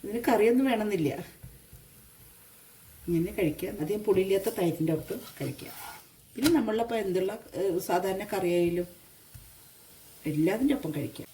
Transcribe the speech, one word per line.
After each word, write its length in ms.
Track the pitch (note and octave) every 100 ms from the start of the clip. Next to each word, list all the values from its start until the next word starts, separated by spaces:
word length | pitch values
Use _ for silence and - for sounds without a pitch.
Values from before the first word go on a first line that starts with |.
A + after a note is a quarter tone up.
ഇതിന് 180 | G3 A3+ A#3+
കറിയൊന്നും 380 | A3 A3 B3 C4+
വേണമെന്നില്ല, 400 | A3+ G#3+ F#3+ C#3+ - - - - - - - - - - - - - - - - - - - F3
ഇങ്ങനെ 240 | E3+ F3+ G#3+
കഴിക്കാം. 360 | E3 - F3+ G#3+
അധികം 200 | D#3 G#3 G#3+
പുളിയില്ലാത്ത 460 | F#3 F#3+ G3 A3 -
തൈരിൻ്റെ 360 | F3 D#3 D#3+ D#3+
ഒപ്പം 220 | - A#3 - -
കഴിക്കാം. 340 | C3+ - - - - - - - -
പിന്നെ 160 | - C#4+ D#4+
നമ്മളിപ്പോൾ 420 | A3 A3 A#3 A3+
എന്തുള്ള, 280 | G3 F#3 F#3+ A3 - -
ഏഹ്, 180 | G3 E3+ -
സാധാരണ 360 | F3+ F#3+ F#3+ G#3
കറിയായാലും 560 | G3+ F3 F3 F3 F3 F3 - - - - - - - - - - - - -
എല്ലാത്തിൻ്റെ 500 | D#3 C#3+ E3 A3 C4+ -
ഒപ്പം 140 | D#3+ D3
കഴിക്കാം. 320 | B2+ - B2